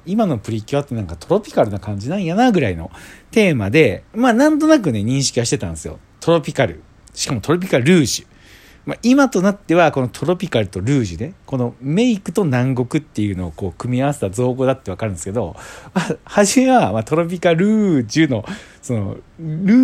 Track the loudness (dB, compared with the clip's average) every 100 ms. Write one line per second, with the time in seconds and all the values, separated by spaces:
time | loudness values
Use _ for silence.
0 | -6 -2 0 -2 -6 -8 -4 -6 -4 -8
1 | -8 -10 -2 -2 -2 -2 0 -2 -8 -8
2 | -6 -6 -4 2 2 2 -2 -4 -10 -16
3 | -20 -20 -4 2 2 2 2 4 4 0
4 | -8 -2 2 4 4 4 4 4 2 -2
5 | 0 -2 -2 -2 -2 -2 -6 -10 -12 -16
6 | _ -6 0 0 0 -2 -2 -2 -18 _
7 | -18 -10 -6 -4 -2 -2 0 0 4 4
8 | 2 -4 -12 -20 -20 -20 -20 -16 -12 -2
9 | 2 4 4 2 0 0 0 4 4 2
10 | -4 -4 -2 -2 -2 -2 -2 -4 0 0
11 | 0 -6 -12 -12 -8 -4 -4 -6 -2 0
12 | 2 0 -2 -2 0 2 0 0 -2 -4
13 | -4 -4 -4 -4 -6 -8 -10 -8 -4 -2
14 | -2 -2 -4 -2 -4 0 -2 -2 -6 -8
15 | -8 -8 -6 -6 -6 -10 -18 -20 -8 -6
16 | -4 -8 -2 2 2 4 4 4 2 -2
17 | -2 -2 -2 0 2 2 2 2 2 2
18 | 0 2 2 0 -6 -14 -16 -16 -6 -4
19 | -4 -8 -18 -14 -8 -2 4 6